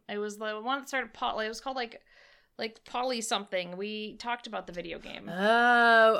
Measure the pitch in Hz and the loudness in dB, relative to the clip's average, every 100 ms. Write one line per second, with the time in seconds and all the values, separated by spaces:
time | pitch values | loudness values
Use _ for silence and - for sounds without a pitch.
0 | - 208 208 208 214 214 233 277 262 262 | -8 -6 -6 -6 -8 -6 -4 -4 -4 -6
1 | 226 - 240 220 214 220 277 262 226 - | -6 -4 -4 -2 -4 -6 -8 -6 -8 -10
2 | _ _ _ _ _ - 220 220 - 247 | _ _ _ _ _ -10 -10 -10 -8 -4
3 | 262 233 220 202 208 185 175 180 208 214 | -2 -2 -2 -4 -2 -4 -4 -8 -8 -8
4 | 214 220 233 240 233 196 180 175 170 - | -10 -10 -8 -8 -8 -10 -8 -10 -10 -12
5 | - - 165 180 208 233 240 240 233 226 | -12 -14 -8 0 2 4 6 6 8 8
6 | 220 | 8